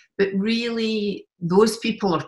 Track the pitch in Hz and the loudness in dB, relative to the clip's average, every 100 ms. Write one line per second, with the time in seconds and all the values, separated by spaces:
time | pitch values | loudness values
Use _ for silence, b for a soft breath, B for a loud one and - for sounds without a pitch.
0 | B - 196 196 214 233 233 226 220 220 | B -2 -2 0 -2 -2 -2 -2 -2 -2
1 | 208 185 - - 170 190 220 - 233 220 | -4 -6 -12 -10 2 4 4 2 -4 -2
2 | 196 151 | 0 -2